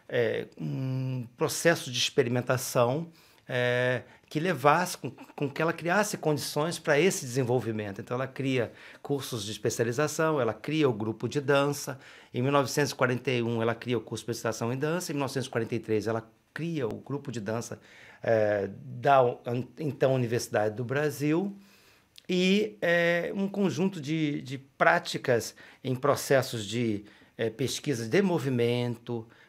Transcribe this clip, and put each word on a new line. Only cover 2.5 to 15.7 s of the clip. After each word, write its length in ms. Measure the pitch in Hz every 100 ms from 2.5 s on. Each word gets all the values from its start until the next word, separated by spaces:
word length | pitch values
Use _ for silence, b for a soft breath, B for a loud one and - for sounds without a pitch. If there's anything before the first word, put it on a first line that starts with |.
| 127 131 135 120 139 170 b b b -
é, 580 | 127 123 123 123 123 - B B
que 100 | 156
levasse, 560 | 170 151 143 156 180 -
com, 140 | 135
com 400 | 113 269 - 143
que 100 | 135
ela 140 | 160
criasse 420 | 165 160 190 208 -
condições 640 | 156 147 - - 160 -
pra 200 | - 147
esse 280 | 180 190 131
desenvolvimento. 720 | 123 120 127 110 107 104 98
Então, 140 | 107
ela 120 | 123 131
cria 460 | - 135 131 107 B B B
cursos 420 | - 139 127 120
de 60 | 101
especialização, 880 | 107 123 - 117 120 151 - 160 151
ela 140 | 117
cria 340 | 107 - 156 143
o 40 |
grupo 360 | 107 107 107 120
de 100 | 143
dança. 600 | 131 143 143 139 - 131 B B B
Em 80 | 123
mil 100 | 127
novecentos 420 | 143 131 - 139
e 20 |
quarenta 360 | - 127 123 127
e 120 | 127
um, 180 | 117 117
ela 140 | 113
cria 240 | 113 120 120
o 20 |
curso 240 | 110 110
de 60 | -
especialização 420 | 113 117 110 117
em 60 | 131
dança. 340 | 151 170 180
Em 20 |
mil 60 | 143
novecentos 280 | 131 135 120
e 20 |
quarenta 240 | 123 110